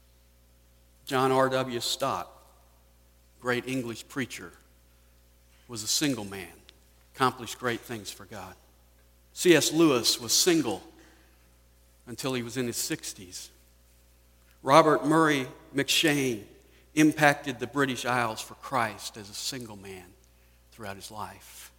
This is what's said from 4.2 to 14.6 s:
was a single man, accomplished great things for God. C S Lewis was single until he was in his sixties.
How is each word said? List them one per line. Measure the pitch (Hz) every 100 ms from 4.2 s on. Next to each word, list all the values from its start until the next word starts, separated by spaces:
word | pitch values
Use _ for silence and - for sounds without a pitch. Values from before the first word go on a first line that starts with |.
| 120 - 87 - _ _ _ _ _ _ _ _ _ _ -
was | 113
a | 107
single | - 147 113 101
man, | 98 85 - - - _ _ _
accomplished | - 127 120 110 -
great | 123 113
things | - 113 95
for | - 95
God. | 104 92 92 _ _ _ _ _ _ _
C | - 180 156
S | -
Lewis | 156 160 123 - -
was | 113
single | - 185 165 117 92 - - - _ _ _ _ _ _ _ _ _ -
until | 113 135
he | 127
was | 117 127
in | 117
his | 110
sixties. | - 160 - - 90 - - - _ _ _ _ _ _ _ _ _ _